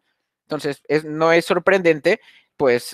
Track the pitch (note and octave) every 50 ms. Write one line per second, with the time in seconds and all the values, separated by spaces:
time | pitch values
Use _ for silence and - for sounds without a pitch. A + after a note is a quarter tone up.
0 | _ _ _ _ _ _ _ _ _ - D#3 D3 - D3+ C#3 - _ - C#3+ D3+
1 | D#3 D3+ D3+ D#3 D#3+ E3 E3 E3+ E3 - G3 F3+ E3+ F#3+ F#3+ F#3+ F3+ E3 D#3+ D3
2 | C3 E3+ G#3 A3+ _ _ - _ _ _ _ - D3 C3 A#2+ B2 - -